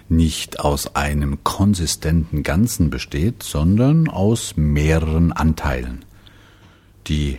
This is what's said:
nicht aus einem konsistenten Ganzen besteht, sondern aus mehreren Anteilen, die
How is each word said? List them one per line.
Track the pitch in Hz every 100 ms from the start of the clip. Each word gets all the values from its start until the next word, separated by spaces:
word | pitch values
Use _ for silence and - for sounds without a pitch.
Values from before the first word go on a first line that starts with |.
| -
nicht | 82 80 - - -
aus | 73 71 - -
einem | 73 73 71 71
konsistenten | - - 98 92 78 - 78 82 78 76
Ganzen | 69 82 117 - 78
besteht, | 62 - 73 98 -
sondern | - 73 80 104 131 160 160
aus | 90 101 117 - -
mehreren | 76 73 76 80 78 80 85
Anteilen, | - 80 78 73 64 62 62 - - - - - - - _ _ _ -
die | 76 71